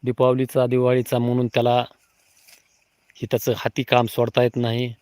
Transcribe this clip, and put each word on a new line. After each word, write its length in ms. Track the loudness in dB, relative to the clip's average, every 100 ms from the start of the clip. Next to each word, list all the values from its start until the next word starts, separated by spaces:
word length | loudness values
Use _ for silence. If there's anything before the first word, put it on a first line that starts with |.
दीपावलीचा, 640 | -4 0 2 2 0 0 0
दिवाळीचा, 500 | 2 2 0 0 -2
म्हणून 300 | 0 0 0
त्याला 380 | 0 2 0 -2 _ _ _ _ _ _ -20 _ _ _ _ _ -14
हिताचं 380 | -4 -2 -2 -2
हाती 260 | -4 -4
काम 220 | 0 2 2
सोडता 380 | 0 -2 2
येत 120 | 0 0
नाही 380 | -4 -2 -6 -10